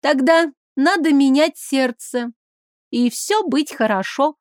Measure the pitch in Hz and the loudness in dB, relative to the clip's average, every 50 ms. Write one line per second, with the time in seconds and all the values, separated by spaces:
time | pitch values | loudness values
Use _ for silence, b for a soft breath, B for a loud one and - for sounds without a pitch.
0 | - 277 302 262 254 285 330 330 339 302 - _ _ _ _ - 269 330 392 370 | 0 0 0 2 2 4 4 4 2 0 -4 _ _ _ _ 0 0 2 2 2
1 | 294 320 285 277 277 269 262 285 311 330 - - - - - 269 262 254 240 _ | 2 2 4 4 4 4 4 2 2 0 -2 -8 -10 -4 -2 -2 -2 -2 -4 _
2 | - - - 247 240 240 233 _ _ _ _ _ _ _ _ _ _ _ - 233 | -14 -10 -8 -8 -8 -8 -12 _ _ _ _ _ _ _ _ _ _ _ -4 0
3 | 247 240 - - - - 403 427 427 330 226 277 302 - - - 226 214 214 190 | 0 0 -2 -4 -6 -2 -2 -2 -2 0 -2 -2 -2 -4 -4 -4 -2 -2 -2 -2
4 | 190 - - - 277 311 302 _ | -4 -6 -2 -2 -2 -2 -2 _